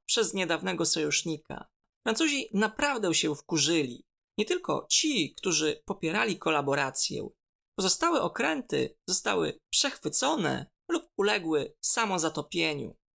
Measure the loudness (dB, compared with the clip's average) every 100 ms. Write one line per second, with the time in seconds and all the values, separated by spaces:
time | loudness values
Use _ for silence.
0 | -2 2 2 0 0 0 -2 0 0 2
1 | 0 0 -2 -6 -8 -14 -14 _ _ _
2 | -4 0 0 0 -2 0 0 0 0 0
3 | 2 2 0 -2 -4 0 2 2 0 -4
4 | -18 _ _ -4 -2 -2 -2 -4 0 2
5 | 2 2 0 -2 -2 0 0 -2 -6 -6
6 | -2 0 0 0 0 0 2 0 0 0
7 | -2 -2 -8 -12 _ _ _ -2 0 2
8 | 2 2 0 0 -2 -2 -2 -2 -2 -6
9 | -2 0 2 0 0 -4 _ 0 0 -2
10 | -2 0 2 2 0 -2 -6 _ -4 -4
11 | -4 -2 0 0 0 0 0 -2 0 2
12 | 2 2 0 -2 -4 -2 -2 -2 -8 -14
13 | _